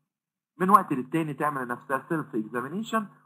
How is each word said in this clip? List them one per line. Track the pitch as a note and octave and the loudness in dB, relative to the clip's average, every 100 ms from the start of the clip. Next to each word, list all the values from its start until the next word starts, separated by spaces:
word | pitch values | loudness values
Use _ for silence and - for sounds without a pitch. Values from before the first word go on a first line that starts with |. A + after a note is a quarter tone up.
| _ _ _ _ _ - | _ _ _ _ _ -4
من | F#3 | 6
وقت | G3+ - | 6 6
للتاني | B2+ B2 D#3+ D#3 | -2 -2 -2 -2
تعمل | C#3+ D3+ C#3 | -2 -2 -2
لنفسها | B2 B2 - C3 - | -4 -6 -2 -4 0
سيلف | E3 D3 | -4 -2
اكزامينيشن | A#2 - A#2+ C3 F3+ A3 A3 G3+ - | -4 -4 -4 -4 -6 -4 -4 -4 -14